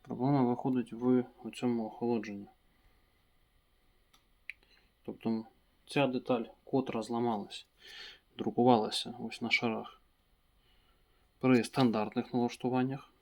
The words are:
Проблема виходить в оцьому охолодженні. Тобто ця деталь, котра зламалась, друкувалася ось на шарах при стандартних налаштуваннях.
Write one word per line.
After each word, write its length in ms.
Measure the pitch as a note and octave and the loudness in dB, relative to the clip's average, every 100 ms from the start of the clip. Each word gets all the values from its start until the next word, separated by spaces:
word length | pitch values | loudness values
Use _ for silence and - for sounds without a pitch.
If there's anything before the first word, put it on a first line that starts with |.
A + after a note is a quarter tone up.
Проблема 420 | - A#2 C3 C#3+ | -10 -2 2 4
виходить 500 | B2 B2 C#3 B2+ A2+ | 2 0 0 -2 -2
в 320 | A2+ B2 B2+ B2 - | -2 2 2 2 -10
оцьому 420 | A2+ - B2 A#2 A2 | -14 -4 -2 0 -4
охолодженні. 640 | - A#2+ A#2+ G#2 G2+ G2+ _ _ _ _ _ _ _ _ _ _ _ _ _ _ _ _ _ _ _ - - _ _ _ _ - | -4 -2 -2 -2 -10 -12 _ _ _ _ _ _ _ _ _ _ _ _ _ _ _ _ _ _ _ -18 -18 _ _ _ _ -14
Тобто 400 | A2 A#2 A2+ A2 _ _ _ - | -6 -2 -2 -4 _ _ _ -4
ця 200 | D3 C3+ | 0 2
деталь, 360 | B2+ - B2 A2 - | 0 -2 -2 -2 -12
котра 380 | - C3+ B2+ A#2 | -2 -2 0 -4
зламалась, 640 | G#2+ A#2 A#2+ G#2+ G2+ - - _ - - - - _ - | -4 -2 0 -2 -6 -14 -16 _ -20 -16 -16 -20 _ -6
друкувалася 760 | A2+ G#2+ B2 A#2+ G#2+ - A#2 - | -4 4 6 6 4 -4 -8 -10
ось 220 | A2+ - | -10 -8
на 100 | A#2 | 0
шарах 500 | - A#2 A2 A2 - _ _ _ _ _ _ _ _ _ _ _ _ _ _ | 0 0 -4 -8 -18 _ _ _ _ _ _ _ _ _ _ _ _ _ _
при 240 | C3 B2 | 4 4
стандартних 680 | G#2+ - B2 G#2+ G#2+ - - | 4 2 2 2 -2 -4 -2
налаштуваннях. 800 | B2 A#2+ - B2+ B2+ C3 C3+ - _ | 0 -2 -2 -2 0 -2 -4 -12 _